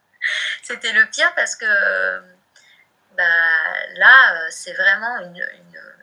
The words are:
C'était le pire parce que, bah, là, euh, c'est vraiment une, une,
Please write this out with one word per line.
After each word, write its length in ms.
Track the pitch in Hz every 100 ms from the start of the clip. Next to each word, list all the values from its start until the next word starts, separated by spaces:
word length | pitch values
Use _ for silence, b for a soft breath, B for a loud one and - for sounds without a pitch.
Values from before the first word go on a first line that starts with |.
| _ _ B B B B
C'était 300 | - 240 233
le 120 | 226 233
pire 240 | - 330 -
parce 200 | 220 -
que, 80 | 226 202 202 190 190 185 185 185 _ b b b b _ _ -
bah, 60 | 175 170 165 160 165 - - 180
là, 380 | 202 262 240
euh, 140 | 170 160
c'est 240 | - 185
vraiment 440 | - 190 208 226 240
une, 180 | 175 175
une, 440 | - - 175 - - -